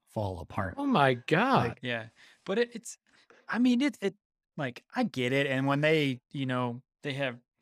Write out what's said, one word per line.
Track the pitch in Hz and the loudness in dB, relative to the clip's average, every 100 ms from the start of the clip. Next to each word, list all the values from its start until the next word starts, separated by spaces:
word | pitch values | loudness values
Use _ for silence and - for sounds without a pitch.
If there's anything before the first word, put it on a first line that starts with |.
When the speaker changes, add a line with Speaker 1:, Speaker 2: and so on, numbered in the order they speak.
| _ | _
Speaker 1:
fall | - 101 90 | -6 -6 -8
apart. | - - 95 269 | -10 -6 -6 -4
Speaker 2:
Oh | 285 | 0
my | 208 139 123 | 4 4 2
God. | - 156 254 254 117 | 0 0 4 2 2
Speaker 1:
Like | - | -4
Speaker 3:
Yeah. | 127 117 113 _ - _ - | -6 -6 -8 _ -20 _ -6
But | 208 | -2
it, | 240 | -2
it's, | 233 - - _ _ _ - - | -6 -14 -20 _ _ _ -20 -8
I | 214 | 2
mean, | 254 240 | 4 4
it, | 285 - | 2 0
it, | 196 - _ _ _ - | -6 -6 _ _ _ -8
like, | 135 - _ 240 | -6 -8 _ -4
I | |
get | 240 - 123 | -2 0 0
it, | 135 139 | 2 2
and | 131 135 | 0 2
when | 139 | 2
they, | 156 160 143 123 _ | 4 4 2 -2 _
you | 147 131 | -6 -2
know, | 127 123 120 - _ | -2 -2 -6 -14 _
they | 147 | -8
have, | 135 135 120 _ _ | -4 -6 -6 _ _